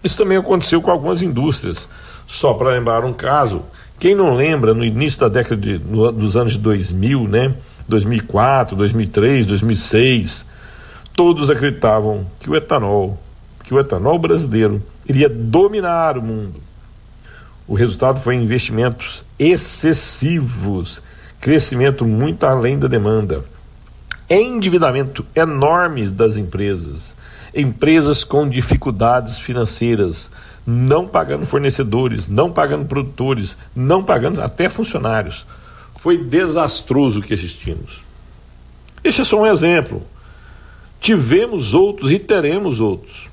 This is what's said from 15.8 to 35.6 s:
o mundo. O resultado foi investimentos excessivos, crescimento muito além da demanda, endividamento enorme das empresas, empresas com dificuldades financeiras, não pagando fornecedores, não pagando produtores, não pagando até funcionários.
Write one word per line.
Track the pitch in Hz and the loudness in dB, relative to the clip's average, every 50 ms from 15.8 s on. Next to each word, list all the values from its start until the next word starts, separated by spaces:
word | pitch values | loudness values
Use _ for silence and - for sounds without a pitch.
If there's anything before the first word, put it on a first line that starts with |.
| 190 175 170 165 165 156 143 | -2 0 0 2 0 0 0
o | 127 | -2
mundo. | 110 110 110 110 104 98 80 - - - - - - - - - - - - - - - - - - - - - - - | -4 -6 -6 -6 -8 -10 -12 -16 -20 -20 -20 -20 -20 -20 -20 -20 -20 -20 -20 -20 -20 -20 -20 -20 -20 -20 -20 -20 -10 -6
O | 104 | 0
resultado | 101 120 117 92 - 127 131 135 135 | 0 0 0 0 0 0 0 0 0
foi | - 120 123 | -2 -2 0
investimentos | 123 117 107 120 127 - - 110 110 120 127 120 - - - - - - - - - | 0 0 0 0 -2 -2 -2 -2 0 -2 -2 -2 -6 -12 -12 -12 -14 -16 -20 -4 0
excessivos, | 139 165 180 165 - - - - - 160 160 - - - - - 127 151 170 165 139 120 120 98 92 101 101 90 85 - - - - - - - - - - - | 2 2 4 2 0 -4 -4 0 0 0 2 2 0 -2 -2 -2 -2 -2 0 -2 -2 -4 -6 -6 -4 -4 -4 -4 -6 -8 -12 -14 -16 -20 -20 -20 -20 -20 -20 -6
crescimento | - 135 156 151 - - 131 123 131 139 135 - 120 | 0 2 2 2 2 0 0 0 2 0 2 0 0
muito | 113 110 110 135 156 165 165 170 | 0 2 2 0 -2 -2 0 0
além | 143 131 123 113 123 139 143 | 0 2 2 2 0 0 0
da | 139 | 0
demanda, | 131 127 113 101 104 110 110 104 92 - 69 65 - - - - - - - - - - - - - - - - - | 0 0 0 2 2 0 0 0 -2 -4 -6 -8 -12 -18 -20 -20 -20 -20 -20 -20 -20 -20 -20 -16 -16 -16 -16 -2 2
endividamento | 170 202 233 254 247 226 196 190 170 180 165 139 127 139 135 131 139 - - - - | 4 4 4 2 0 -2 0 2 2 4 2 2 2 0 -4 -4 -6 -10 -12 -4 0
enorme | 160 165 160 151 135 139 147 165 175 180 170 151 127 107 | 0 0 0 0 2 2 4 4 2 2 0 -2 -4 -4
das | 98 95 101 117 110 104 | -4 0 2 2 2 2
empresas, | 107 101 85 - 95 101 101 98 87 82 73 71 76 - - - - - - - - - - | -2 -6 -6 -4 -4 -4 -4 -4 -6 -8 -10 -12 -12 -14 -16 -18 -20 -20 -20 -20 -20 -20 -8
empresas | - - 143 131 107 - 143 156 160 165 147 147 147 - | -4 -2 -2 -2 0 0 2 4 4 4 4 4 2 0
com | - - 139 143 147 143 | 0 0 0 0 0 0
dificuldades | 117 127 117 - - - - 135 110 95 113 117 123 127 117 110 120 - | -2 -2 0 0 0 0 0 -4 -2 0 2 2 2 2 0 -4 -10 -10
financeiras, | - - 123 123 117 104 - - 113 120 117 104 98 87 82 - - - - - - - - - - | -8 -6 -4 -2 -2 -2 -2 -2 0 0 2 2 0 -2 -2 -6 -10 -14 -18 -20 -20 -20 -20 -10 -4
não | 120 117 120 127 131 143 165 180 190 | -2 0 2 2 4 2 2 0 0
pagando | - 175 156 135 143 147 151 | -2 -2 -2 -2 -4 -6 -4
fornecedores, | 131 - 143 143 139 131 - 135 107 107 123 131 127 113 107 87 82 | -2 -2 0 0 0 0 0 -2 0 0 0 0 0 -2 -4 -6 -2
não | 101 107 160 175 | 0 0 0 0
pagando | 170 165 156 139 147 151 143 | 0 0 0 0 0 -4 -4
produtores, | 135 135 139 135 135 - - 127 135 135 113 95 92 - - - - - | -4 -4 -4 -4 -6 -6 -4 -2 -2 -2 -2 -4 -8 -10 -14 -20 -12 -6
não | 123 127 135 175 190 196 | -4 0 2 2 2 2
pagando | 190 208 127 117 160 180 - | 0 0 0 0 -2 -2 -4
até | - - - - 175 208 | -4 -6 -2 -2 -2 -2
funcionários. | - - 226 - - 156 127 113 113 110 101 82 - - - - - - | -2 -4 -6 -4 -4 -4 -4 -2 -2 -2 -4 -6 -10 -14 -16 -16 -20 -20